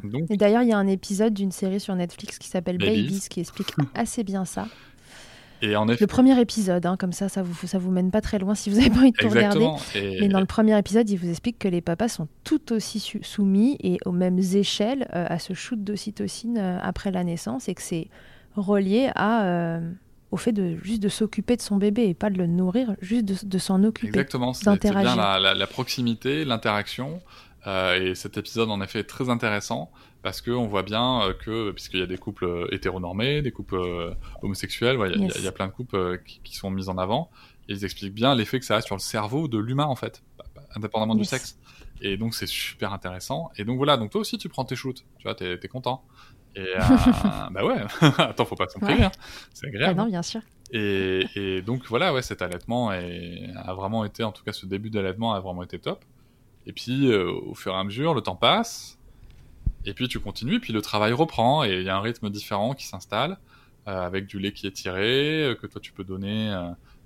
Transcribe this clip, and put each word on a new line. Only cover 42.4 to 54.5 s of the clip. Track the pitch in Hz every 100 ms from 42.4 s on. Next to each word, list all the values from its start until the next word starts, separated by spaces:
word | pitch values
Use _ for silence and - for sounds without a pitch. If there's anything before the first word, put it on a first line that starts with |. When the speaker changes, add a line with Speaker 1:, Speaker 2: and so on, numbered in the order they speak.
| 98
Speaker 1:
super | - - - 101
intéressant. | 98 92 92 - 143 165 -
Et |
donc, | 107 127
voilà, | 143 135
donc | 107
toi | 208
aussi, | 214 226
tu | 180
prends | - -
tes | 127
shoots, | 135 123 - -
tu |
vois, | 101
t'es, | 107 90 90
t'es | -
content. | 127 127 127 - - - - _ 98
Et, |
euh, | 92 92
Speaker 2:
<laughs> | - 262 254 220 - - -
Speaker 1:
bah | 92 139
ouais, | 254 208 -
<laughs> | 156 131
attends, | 143 - 117
faut | -
pas | 95
s'en | 196
priver, | 202 220
Speaker 2:
Ouais. | 196
Speaker 1:
hein. | - - - -
C'est | - 143
agréable. | 101 165 180
Speaker 2:
Ah |
non, | 226
bien | 175
sûr. | 170 226 - _ -
Speaker 1:
Et, | 113 104 98 92 92 95 101
et | 98 92
donc, | 95 127 -
voilà, | 117 185
ouais, | 131
cet | - -
allaitement | 90 87 - 117 117
est, | 92 87 87 87 87 98 98
a | 95
vraiment | 95 98 113 104
été, | -
en | 110
tout | -
cas, | -